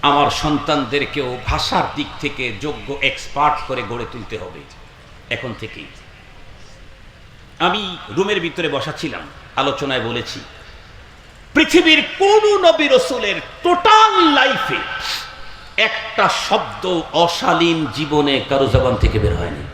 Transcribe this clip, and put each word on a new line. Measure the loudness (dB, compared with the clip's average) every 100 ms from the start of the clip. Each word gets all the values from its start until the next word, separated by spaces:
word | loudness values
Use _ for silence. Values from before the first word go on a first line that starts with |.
আমার | 4 4 2
সন্তানদেরকেও | 2 0 0 0 -2 0 -2 -2 -4 -4 -6 -4
ভাষার | -2 0 -2 -2 -6
দিক | -8 -6
থেকে | -6 -4 -6 -6
যোগ্য | -8 -8 -8 -2
এক্সপার্ট | -2 -2 -8 0 0 0 -4
করে | -6 -6
গড়ে | -8 -8
তুলতে | -10 -12 -12
হবে | -12 -14 -18 -20 -20 -20 -20 -20 -8
এখন | -8 -8 -10
থেকেই। | -12 -14 -18 -20 -20 -20 -20 -20 -20 -20 -20 -20 -20 -20 -20 -20 -20 -20 -20 -2
আমি | -2 0 -6 -10 -8
রুমের | -2 0 0
ভিতরে | -4 -4 -4
বসা | -4 -6
ছিলাম, | -8 -8 -8 -14 -18 -10 -2
আলোচনায় | -2 -2 -2 -2
বলেছি, | -2 -6 -6 -12 -16 -20 -20 -20 -20 -20 -20 -20 -20 -20 -2
পৃথিবীর | 0 4 6 6 4 2 0
কোন | 6 6 6 6 4
নবী | 4 4
রসুলের | 4 4 -2 -2 -4 -8 -2
টোটাল | 2 4 6 6 6 6 4
লাইফে | 4 2 0 -4 -6 -6 -8 -8 -8 -10 -14 -16 -16 -10 -2
একটা | -2 -2 -6 0 0 0 0
শব্দ | -2 -2 -6 -2 -2 -2
অশালীন | 2 2 2 0 2 2 2 -2 -4
জীবনে | 0 2 2 0 0
কারো | 0 4
জবান | 4 2 2
থেকে | 2 2
বের | 0 -2
হয়নি | -4 -6 -10